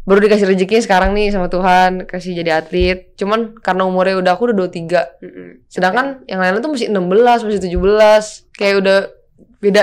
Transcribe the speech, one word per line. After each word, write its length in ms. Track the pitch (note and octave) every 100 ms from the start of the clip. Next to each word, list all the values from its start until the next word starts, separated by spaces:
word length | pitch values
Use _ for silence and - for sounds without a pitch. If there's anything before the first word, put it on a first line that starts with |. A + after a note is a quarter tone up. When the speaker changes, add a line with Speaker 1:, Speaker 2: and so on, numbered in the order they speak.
Speaker 1:
baru 160 | - G3
dikasih 320 | G3+ G#3 F#3+
rezekinya 320 | F#3+ F#3+ A3
sekarang 320 | A3 F#3 F#3+
nih 160 | G3+ G#3
sama 160 | G3 F3+
Tuhan, 640 | F3+ F#3+ F3+ F#3 F#3 -
kasih 240 | F3+ F3+
jadi 240 | E3+ E3 D#3+
atlet. 560 | D#3+ F3+ F3+ F#3 -
Cuman 400 | - G3 A3 A3 -
karena 240 | - F#3 F#3+
umurnya 320 | F#3 F#3 F#3+
udah, 160 | F3+
aku 160 | F3+ A#3+
udah 80 | G3+
dua 80 | F3+
puluh 80 |
tiga. 400 | F3 E3 F3 - -
Speaker 2:
Mm-mm. 480 | F3+ - F3 - _
Speaker 1:
Sedangkan 560 | - F#3 A3+ C#4 C4 -
Speaker 2:
Oke. 80 |
Speaker 1:
yang 60 | F#3+
lain 160 | F#3 G3+
tuh 160 | D4+
masih 160 | C4+ A#3
enam 160 | G3+ F3+
belas, 400 | G3+ A#3+ A#3 G#3+
masih 160 | G3+
tujuh 160 | F3+ F3
belas. 720 | F#3 G#3+ G#3+ G#3+ G#3+ - _ -
Kayak 180 | G3+ G3
udah 180 | F#3+ G3 G3 - _ _ _ -
beda 260 | G3+ G3+